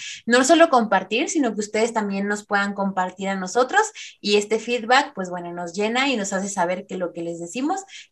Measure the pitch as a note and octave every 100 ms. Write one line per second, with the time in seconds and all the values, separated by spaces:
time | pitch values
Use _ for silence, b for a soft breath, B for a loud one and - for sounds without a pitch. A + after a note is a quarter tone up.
0 | B B - B3 C4 E4 E4 C4 A3 F#3+
1 | F#3 A3 E4+ E4 B3 G3+ G#3+ G#3+ A#3 A#3
2 | G3+ G3 G3+ G#3 - G3+ G3+ G3+ G3 F#3+
3 | F#3 F#3 F#3+ F#3+ F#3 A#3+ B3+ G4 A4 B
4 | B B G#3 G#3 G#3 A3 A#3 A#3+ A3 C4
5 | C#4+ - F3+ F3+ F3 F3 F3 F3 G#3 A#3+
6 | C#4 A#3+ G3 F#3+ G3 G3 F3 F#3 - F#3
7 | F3 E3+ E3+ E3+ E3+ A#3+ D4 G4 - B
8 | B